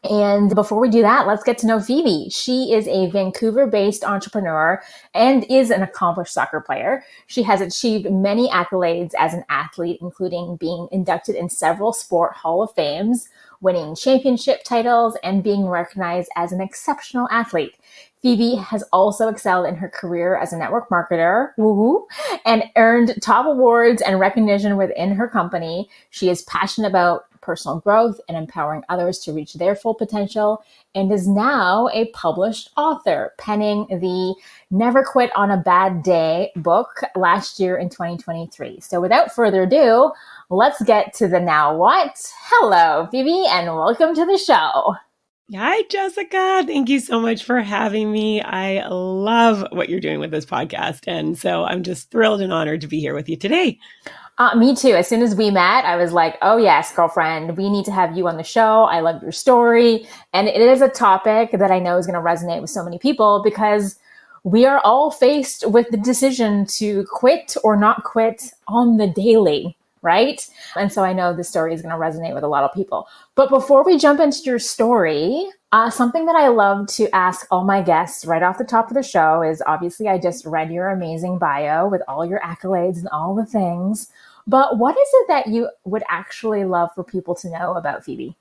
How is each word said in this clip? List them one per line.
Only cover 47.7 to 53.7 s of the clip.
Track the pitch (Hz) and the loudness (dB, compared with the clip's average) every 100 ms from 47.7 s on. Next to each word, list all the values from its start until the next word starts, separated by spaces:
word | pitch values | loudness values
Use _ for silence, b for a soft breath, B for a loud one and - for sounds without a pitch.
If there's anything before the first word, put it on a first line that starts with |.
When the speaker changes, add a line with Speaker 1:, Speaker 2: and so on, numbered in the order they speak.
| 202 214 214 214 | -2 -2 -2 -2
Speaker 2:
me. | 214 214 214 | -2 -2 -2
I | - 190 190 196 - | -4 -6 -4 -4 -4
love | 185 185 190 202 233 233 208 190 | -6 -6 -4 0 4 4 2 -4
what | 180 - | -6 -4
you're | 170 | -4
doing | 151 156 | -4 -6
with | 151 | -4
this | 156 - | -6 -6
podcast, | - 165 170 170 160 - | -6 -6 -6 -8 -8 -8
and | 170 156 170 | -6 -6 -4
so | - 170 | -4 -2
I'm | 175 180 | -2 -4
just | 180 175 - | -6 -10 -6
thrilled | 233 220 208 | 0 0 0
and | 190 | -2
honored | 165 151 160 | -2 -4 -6
to | 151 | -6
be | 156 | -6
here | 143 | -4
with | 143 151 | -6 -8
you | 165 | -6
today. | 196 339 330 | -2 0 0